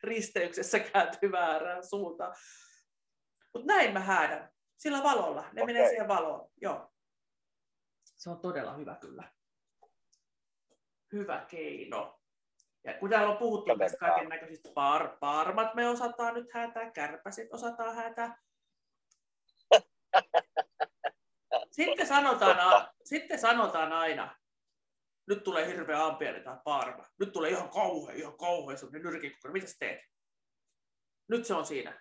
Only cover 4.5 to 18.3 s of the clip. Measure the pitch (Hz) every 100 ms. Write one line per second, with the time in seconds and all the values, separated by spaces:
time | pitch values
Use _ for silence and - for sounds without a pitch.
4.5 | _ _ _ 302 277 285 247 170 143 -
5.5 | 208 226 240 240 233 196 190 160 - -
6.5 | _ - - - _ _ _ _ _ _
7.5 | _ _ _ _ _ _ _ 175 170 180
8.5 | 151 123 147 147 - - 131 - _ _
9.5 | _ _ _ _ _ _ _ _ _ _
10.5 | _ _ _ _ _ _ 208 196 - -
11.5 | 165 151 - - 110 - _ _ _ _
12.5 | _ _ _ - - 196 220 208 208 233
13.5 | 208 - - 190 - 170 165 160 160 160
14.5 | 160 - - 139 151 156 - 143 151 175
15.5 | 190 220 240 240 240 247 240 233 240 240
16.5 | 233 233 226 233 - 147 160 202 208 226
17.5 | 233 233 233 226 233 226 233 233